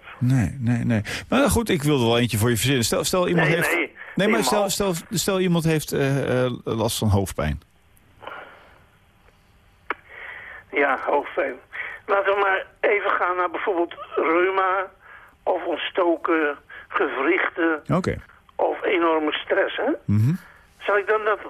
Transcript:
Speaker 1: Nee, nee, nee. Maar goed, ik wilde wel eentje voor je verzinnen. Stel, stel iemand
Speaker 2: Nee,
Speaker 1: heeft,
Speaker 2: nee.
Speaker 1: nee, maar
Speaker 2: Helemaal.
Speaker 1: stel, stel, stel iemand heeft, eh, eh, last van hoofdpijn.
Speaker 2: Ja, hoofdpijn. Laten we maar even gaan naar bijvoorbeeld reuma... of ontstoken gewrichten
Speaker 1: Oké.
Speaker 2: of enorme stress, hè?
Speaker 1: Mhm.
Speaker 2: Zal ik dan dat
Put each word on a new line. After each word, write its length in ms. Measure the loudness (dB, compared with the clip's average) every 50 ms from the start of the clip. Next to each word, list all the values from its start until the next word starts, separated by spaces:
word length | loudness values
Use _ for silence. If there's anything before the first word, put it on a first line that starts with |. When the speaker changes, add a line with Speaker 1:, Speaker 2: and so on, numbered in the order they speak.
| -12 -18 -6
Speaker 1:
Nee, 400 | -2 0 2 4 2 2 0 -2 -2
nee, 240 | -2 0 0 0 0
nee. 160 | 0 0 0 -2 -4 -8 -10 -4 0
Maar 200 | 2 2 4 4
goed, 200 | 2 2 2 0
ik 140 | -2 0 2
wilde 220 | 2 2 4 4
wel 120 | 4 4 4
eentje 180 | 2 2 0
voor 120 | 0 2 2
je 60 | 2
verzinnen. 280 | 2 2 2 2 2 2
Stel, 180 | 0 0 0 0
stel 240 | 0 0 0 2
iemand 200 | 2 2 2 2
Speaker 2:
Nee, 80 | 2 2
Speaker 1:
heeft, 140 | 2 0 0 0
Speaker 2:
nee. 20 |
Speaker 1:
nee, 100 | -2 -2 -6 -8 -14 -18 -6 -2 0 2 2
maar 100 | 2 2
Speaker 2:
Helemaal. 280 | 2 2 2 2 0 0
Speaker 1:
stel, 240 | 0 0 0 -2 -2
stel, 240 | -4 -6 -6 -4
stel 220 | -2 0 0 0 2
iemand 240 | 2 2 2 2 2
heeft, 280 | 2 2 0 0 -2
eh, 540 | -2 0 0 0 0 0 0 0 0 0 0
eh, 60 | 0 -2 -6 -6
last 340 | -4 -2 0 0 0 0
van 100 | 0 2
hoofdpijn. 540 | 2 2 2 2 0 -2 -4 -2 -2 -4 -6 -10 _ _ _ _ _ _ _ _ _ _ -20 -18 -16 -16 -16 -18 -20 -20 -20 -20 -20 -20 -20 -20 _ _ _ _ _ _ _ _ _ _ _ _ _ _ _ _ _ _ _ _ -12 -12 -12 -14 -20 -18 -18 -16 -16 -16 -16 -16 -18 -18 -20 -16 -6
Speaker 2:
Ja, 280 | -2 0 2 2 0 0 0
hoofdpijn. 500 | 0 0 0 0 -2 -4 -4 -4 -4 -6 -10 -16 _ -12 -12 -12 -12 -14 -12 -4
Laten 280 | -2 0 0 2 2 2
we 60 | 2
maar 260 | 2 2 2 0 -2 -6 -6 _ 0 2
even 200 | 2 2 0 -2
gaan 240 | 0 0 0 0 0
naar 120 | 0 -2 -2
bijvoorbeeld 440 | -4 -4 -4 -2 0 0 -2 -2 -4 -10 -14 -6 -4
reuma... 760 | -2 0 2 2 2 2 2 2 2 0 2 0 -2 -2 -6 -10 _ -20 -20 -20 -20 -20 -20 -20 _ _
of 220 | -2 -2 -2 -2
ontstoken 920 | -4 -4 -4 -6 -4 0 2 2 2 2 2 0 0 2 2 2 0 -2 -6 -12 -18 -20 -20 -14
gewrichten 960 | -6 -2 -2 0 0 0 0 0 2 2 2 0 -2 -2 -2 -2 0 -2 -2 -2
Speaker 1:
Oké. 280 | -2 0 0 0 -2 -4 -4 -8 -16 -20 _ _ -14 _
Speaker 2:
of 280 | -2 0 0 0 -2 -2
enorme 480 | 0 0 2 2 2 2 2 0 -2
stress, 440 | -2 -4 -4 0 0 0 0 0 -2
hè? 140 | -2 -2 -2 -2 -2 -2
Speaker 1:
Mhm. 280 | 0 2 2 2 2 0 -2 -6 -14 -20 -20 -20 _ _ -8
Speaker 2:
Zal 180 | -2 0 0
ik 100 | 2 2
dan 160 | 2 0 0 0
dat 160 | 0 -2 -2 -4